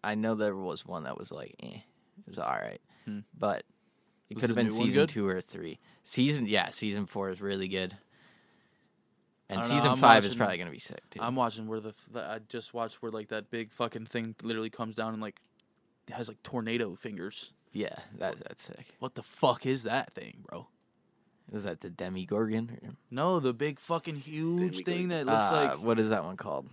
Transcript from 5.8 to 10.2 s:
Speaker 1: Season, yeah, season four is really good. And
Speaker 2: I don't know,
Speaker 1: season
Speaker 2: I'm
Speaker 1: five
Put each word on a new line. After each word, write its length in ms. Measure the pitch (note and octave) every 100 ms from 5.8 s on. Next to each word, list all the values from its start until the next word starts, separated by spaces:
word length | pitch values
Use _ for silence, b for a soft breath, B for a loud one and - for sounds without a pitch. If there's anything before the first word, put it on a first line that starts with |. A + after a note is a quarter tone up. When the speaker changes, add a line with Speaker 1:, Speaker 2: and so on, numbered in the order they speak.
| b b
Speaker 1:
Season, 440 | - - C3+ D3 A2
yeah, 220 | G#2 F#2
season 360 | - G#2+ G2+ G2
four 240 | G#2 G2
is 100 | F#2
really 280 | G2+ G2 F#2+
good. 280 | F#2+ F#2 F#2+ _ b b b b b b b b _ _ _ _ _ _
And 100 | G2
Speaker 2:
I 20 |
don't 80 | A#2
know, 60 | A#2+
Speaker 1:
season 140 | A#2+
Speaker 2:
I'm 60 | C3
Speaker 1:
five 260 | C3+ A2+